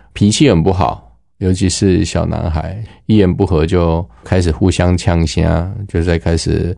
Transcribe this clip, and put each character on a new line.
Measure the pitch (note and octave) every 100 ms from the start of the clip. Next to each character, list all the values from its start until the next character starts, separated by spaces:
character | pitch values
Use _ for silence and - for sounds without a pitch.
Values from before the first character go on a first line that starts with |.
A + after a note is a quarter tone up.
| _
脾 | - G#2
气 | - D#3
很 | E2
不 | F#2+
好， | F#2 B1+ - - _ _ -
尤 | F#2
其 | F#2 F#2+
是 | - G2+ F2
小 | E2 E2+ E2+
男 | D#2+ E2+
孩， | D#2 D#2 G2+ A2 - -
一 | G#2+
言 | F#2
不 | F2+ F#2
合 | F#2 D#2+
就 | F2+ E2+ E2 - - -
开 | F#2
始 | F2+
互 | D2 F#2+
相 | - F2 F2+
呛 | - E2+ D#2+
声， | E2+ E2 E2 F2+ G2+ G2
就 | E2+
在 | E2+ E2+
开 | E2+ E2
始， | - D#2+ E2+